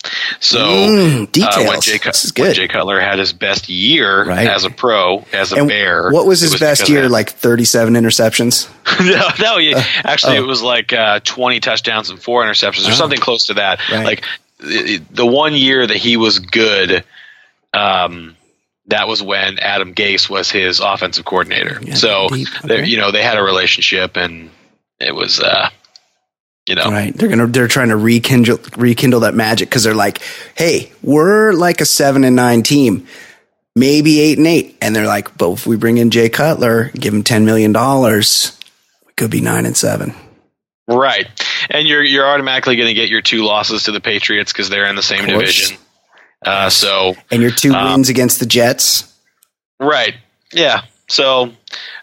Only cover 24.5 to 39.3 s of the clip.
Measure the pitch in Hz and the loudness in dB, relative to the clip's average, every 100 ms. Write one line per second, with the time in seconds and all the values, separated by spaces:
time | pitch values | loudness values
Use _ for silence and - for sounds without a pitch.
24.5 | - _ _ _ _ 64 - - - - | -20 _ _ _ _ -6 -4 -4 -2 0
25.5 | 95 - - _ _ _ _ _ _ _ | 0 -2 -8 _ _ _ _ _ _ _
26.5 | _ - 90 - 104 101 - 220 117 120 | _ -6 -4 -2 -2 -4 -2 0 2 2
27.5 | 127 120 139 123 107 110 117 117 127 117 | 2 0 0 0 2 2 2 2 2 4
28.5 | 113 - - 120 117 135 123 117 113 110 | 0 -4 -2 0 2 2 2 2 0 0
29.5 | 110 95 127 110 107 101 - - - - | -2 -2 -2 0 0 0 -4 -12 -16 -16
30.5 | - 165 120 - - - 147 175 214 220 | -4 -2 -2 -4 -10 0 2 4 4 2
31.5 | 175 175 175 151 - 143 135 131 123 123 | 2 0 0 0 2 2 4 4 4 4
32.5 | 120 110 143 127 95 - - - - _ | 2 2 2 2 0 -6 -20 -20 -20 _
33.5 | _ _ 117 131 147 156 151 156 143 160 | _ _ 0 2 4 4 4 4 4 2
34.5 | 165 - _ 110 110 104 104 - - 90 | 2 -2 _ -4 -2 0 -2 -6 -4 -2
35.5 | 101 - 113 117 120 117 117 113 - 147 | -2 -2 0 2 2 2 2 2 2 0
36.5 | - 120 117 117 - 107 104 104 110 110 | 0 0 0 -2 -4 -2 -2 0 2 4
37.5 | 110 107 107 127 139 123 104 - - - | 4 2 2 2 2 2 2 0 0 -2
38.5 | - - _ _ _ _ - 113 | -8 -20 _ _ _ _ -6 -4